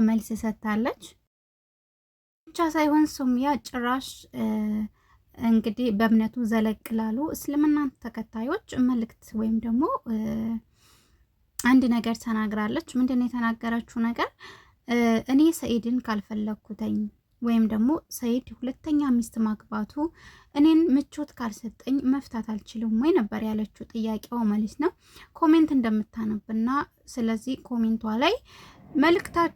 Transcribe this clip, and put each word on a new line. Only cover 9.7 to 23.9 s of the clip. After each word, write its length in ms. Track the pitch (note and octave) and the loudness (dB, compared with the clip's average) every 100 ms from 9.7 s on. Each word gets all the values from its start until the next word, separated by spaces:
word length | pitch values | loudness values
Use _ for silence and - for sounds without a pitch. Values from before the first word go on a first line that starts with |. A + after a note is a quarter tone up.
| A#3 F4+ C5+ - G#3+ A3 A3 A3+ A3+ - _ _ _ _ _ _ _ _ - | 0 0 -2 -4 -4 -4 -4 -4 -6 -10 _ _ _ _ _ _ _ _ -2
አንድ 240 | - C4 B3 | 4 6 4
ነገር 260 | A#3 A3+ A3+ | 2 -2 -4
ተናግራለች። 680 | A#3+ A3 G#3+ G#3+ G#3+ C#4 - | -4 -2 -2 -2 -2 -4 -4
ምንድን 240 | B3 B3+ B3 | -2 0 0
ነው 100 | B3 | -2
የተናገረችው 720 | B3 A3+ A3+ A#3 A#3 A3+ A#3 | -2 -2 -2 -4 -4 -4 -4
ነገር? 280 | A#3 A#3+ B4 - - - _ _ - A#3+ A#3 A3+ A#3+ | -2 -2 -4 -8 -20 -20 _ _ -2 2 4 2 2
እኔ 140 | C4+ D#4+ | 4 4
ሰኢድን 440 | D#4+ C4 A#3 A#3 B3 | 2 -2 -2 0 -2
ካልፈለግኩተኝ 960 | A#3+ G#3 - G#3+ G#3+ G#3 - G#3 G#3+ G#3 G#3 - _ - | -2 -4 -4 -4 -4 -6 -10 -8 -4 -2 -4 -10 _ -6
ወይም 240 | A#3 A#3 A3 | 0 2 2
ደግሞ 220 | A3 A#3+ D#4+ - | 2 2 0 -4
ሰኢድ 360 | - A#3+ B3 - | -6 -2 -2 -4
ሁለተኛ 560 | A3+ B3 C4 D#4+ D4 C#4+ | -10 -10 -8 -2 0 2
ሚስት 260 | A#3+ A3+ A3+ | 0 0 -2
ማግባቱ 540 | A3 G#3+ - G#3+ G#3+ D4 E4 - - - _ C#4+ | -2 -4 -6 -8 -6 -4 -6 -6 -20 -20 _ 2
እኔን 240 | D#4 D#4+ E4 | 6 6 4
ምቾት 420 | C4+ - - D4 - | 2 0 -6 -10 -8
ካልሰጠኝ 640 | A#3 G#3 A3+ - - C#4 B3+ | -10 -8 -12 -10 -4 -2 0
መፍታት 400 | C4+ - A#3 A3 | -2 -2 -8 -6
አልችልም 440 | G#3+ - A3 A3+ A3 | -8 -10 -6 -2 0
ወይ 180 | D4+ | 2
ነበር 280 | F4+ G#3 G#3+ | 2 0 -4
ያለችው 460 | A3 G#3+ G#3+ - | -4 -4 -6 -10
ጥያቄዋ 500 | - | -12